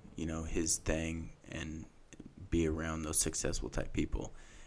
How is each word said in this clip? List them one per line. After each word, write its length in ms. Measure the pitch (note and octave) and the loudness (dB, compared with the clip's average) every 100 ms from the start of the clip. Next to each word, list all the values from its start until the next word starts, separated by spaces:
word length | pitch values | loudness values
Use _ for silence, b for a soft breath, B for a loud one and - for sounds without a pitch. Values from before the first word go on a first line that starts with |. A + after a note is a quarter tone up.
| - - | -10 -4
you 100 | E2 | -2
know, 160 | D#2+ | -2
his 340 | D#2+ - E2 - | 0 2 2 2
thing 520 | - D#2+ E2 E2 E2 - - | 2 2 2 -2 -6 -10 -10
and 320 | E2 D#2+ D#2 D#2 - - - - - - | -6 -4 -6 -8 -14 -18 -16 -14 -14 0
be 160 | E2+ D#2+ | 4 4
around 360 | D#2+ D#2+ D#2+ | 4 2 0
those 160 | D#2 - | 2 2
successful 500 | D#2 - D2+ - - | 2 2 2 0 0
type 240 | - - | 0 0
people. 420 | D#2 D2 - - - b b | 2 2 0 -2 -8 b b